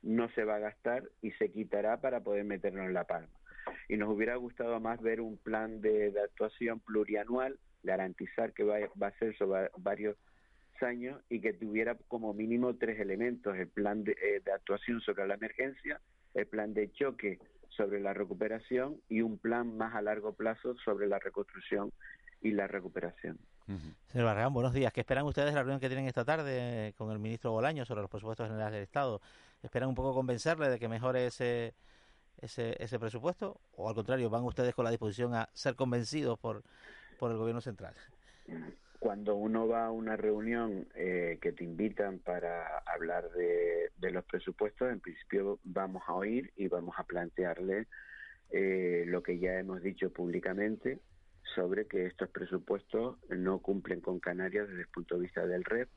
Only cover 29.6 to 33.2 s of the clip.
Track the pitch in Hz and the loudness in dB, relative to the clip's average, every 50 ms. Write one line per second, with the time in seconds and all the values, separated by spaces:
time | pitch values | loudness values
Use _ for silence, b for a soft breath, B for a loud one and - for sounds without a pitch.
29.6 | - 120 - 127 127 131 131 123 127 135 127 131 131 127 123 113 - 160 165 156 | -14 -4 -2 0 0 0 0 0 0 2 2 2 2 2 0 2 2 2 2 4
30.6 | 151 139 127 107 117 110 113 113 120 127 127 127 123 123 - - 131 120 120 120 | 4 2 2 2 0 -2 -2 0 0 2 2 4 2 2 0 0 0 2 2 0
31.6 | 117 113 - b b b b b b b b b b b _ - - 117 - - | -2 -4 -8 b b b b b b b b b b b _ -14 -14 -10 -6 -4
32.6 | 117 113 104 - - 110 127 113 117 110 104 117 | -4 -2 -2 -4 -4 -4 -4 -2 -2 -2 -4 -2